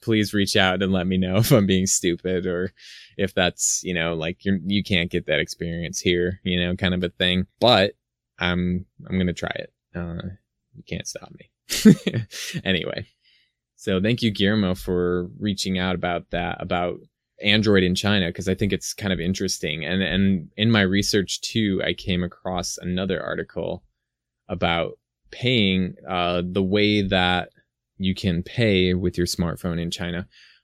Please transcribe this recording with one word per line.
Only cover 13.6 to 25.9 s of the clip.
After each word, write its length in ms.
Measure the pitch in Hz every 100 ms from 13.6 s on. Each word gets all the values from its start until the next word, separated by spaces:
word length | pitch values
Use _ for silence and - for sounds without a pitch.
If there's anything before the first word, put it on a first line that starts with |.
| _
so 260 | _ - 92
thank 220 | 104 120
you, 80 | 117
Guillermo, 440 | 98 98 107 92
for 540 | 92 - 90 87 90 90 -
reaching 400 | 104 98 95 92
out 180 | 92 90
about 340 | 87 85 -
that, 320 | 87 87 85
about 380 | 87 87 87 - - _ _ _
Android 400 | 104 107 107 98
in 120 | 90
China, 380 | 92 101 101 87
'cause 160 | - 95
I 60 |
think 180 | 92 101
it's 220 | 95 -
kind 180 | - 104
of 80 | 87
interesting. 640 | 85 92 95 - 78 78
And, 180 | 76 92
and 460 | 87 92 98 92 76 -
in 140 | 113
my 100 | 110
research 640 | 95 98 98 107 90 -
too, 400 | - 113 104 92
I 80 | -
came 300 | 87 - 90
across 560 | 90 - 92 90 90 -
another 440 | 90 92 95 85
article 640 | - 87 - 87 87 90 - _ _ _ _ _ -
about 500 | 90 87 85 - - _ _ _
paying, 640 | - 123 123 98 92 90